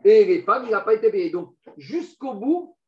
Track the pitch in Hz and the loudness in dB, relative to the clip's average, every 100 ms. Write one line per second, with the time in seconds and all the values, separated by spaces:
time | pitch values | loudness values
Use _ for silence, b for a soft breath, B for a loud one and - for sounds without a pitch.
0 | 202 220 190 175 - 240 247 208 220 214 | 4 6 6 2 0 -2 -2 -4 0 0
1 | 220 202 170 175 175 _ - - 135 311 | 0 -2 -4 -6 -10 _ -20 -20 -10 -10
2 | - _ 269 202 254 349 349 _ | -10 _ -12 -8 -4 -4 -6 _